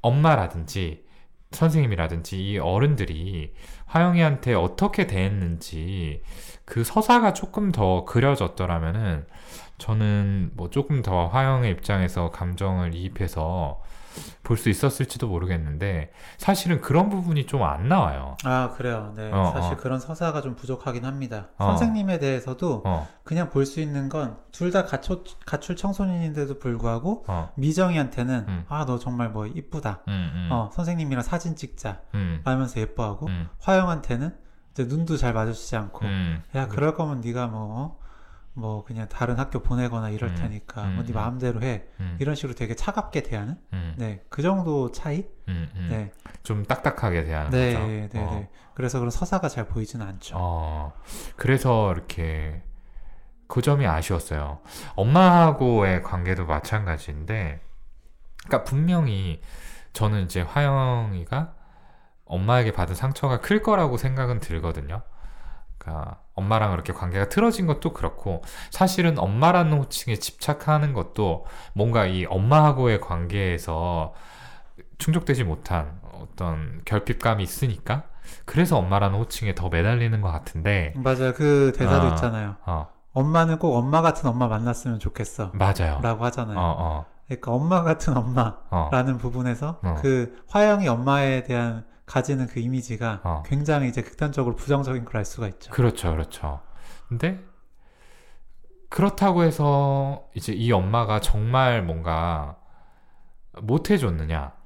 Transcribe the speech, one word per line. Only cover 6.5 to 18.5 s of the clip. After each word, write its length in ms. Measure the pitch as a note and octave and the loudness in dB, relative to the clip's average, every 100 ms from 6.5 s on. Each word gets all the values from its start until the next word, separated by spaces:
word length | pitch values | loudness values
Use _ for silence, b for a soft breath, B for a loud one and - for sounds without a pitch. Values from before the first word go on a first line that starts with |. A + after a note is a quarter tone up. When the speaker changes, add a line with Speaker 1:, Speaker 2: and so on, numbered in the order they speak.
| B | B
Speaker 1:
그 200 | - A#2 | -6 -4
서사가 480 | A#2 G#3+ G#3+ A#3+ G#3+ | 0 0 4 6 6
조금 380 | F#3 - - G3+ | 2 -6 -2 0
더 320 | E3+ F#2 F2+ | 2 4 2
그려졌더라면은 1200 | - A#2+ C3+ C#3 F2+ - F2+ E2+ D#2+ G2 G#2+ D#2 D2+ B B B B - | 2 2 4 2 0 -2 -2 0 0 0 0 -2 -6 B B B B -10
저는 720 | - G#2+ G#2+ G#2 G2+ G2 F2+ | -2 2 4 4 2 2 -2
뭐 160 | - F2 | -4 -2
조금 320 | C3+ C#3 C#3 | -2 2 0
더 240 | G#2+ F2+ E2+ | 2 2 2
화영의 420 | A#2+ C3+ C3 A#2+ | 2 4 2 2
입장에서 580 | E2+ - G2 F2+ F#2 E2+ | 0 0 2 2 0 -2
감정을 640 | - F2+ F2+ G2 F#2 F2 | -2 -6 -2 -2 0 -2
이입해서 840 | E2+ F#2 - F#2 - D#2+ F2+ D2+ C#2 B B B B B B | -4 -6 -4 -4 -2 -2 -2 -4 -6 B B B B B B
볼 120 | - A2+ | -2 0
수 100 | A2+ | 2
있었을지도 580 | G2 C#3 - C3 - A#2 | 2 0 0 -6 -4 -4
모르겠는데 840 | F2 F#2 F2 D#2 D2 G2 E2+ D2+ B B B | -2 0 -2 -2 -2 -2 -2 -6 B B B
사실은 420 | - G3 F3+ E3 | 0 2 2 0
그런 280 | - D3+ G3+ | 2 2 4
부분이 360 | G3 E3+ D3+ C3 | 0 0 0 0
좀 180 | C#3 | 0
안 240 | E2+ D2 A2+ | 0 0 2
나와요. 480 | F#3 F#2+ C#2 C2 C#2 | 4 2 -2 -8 -6
Speaker 2:
아, 260 | B2+ | -2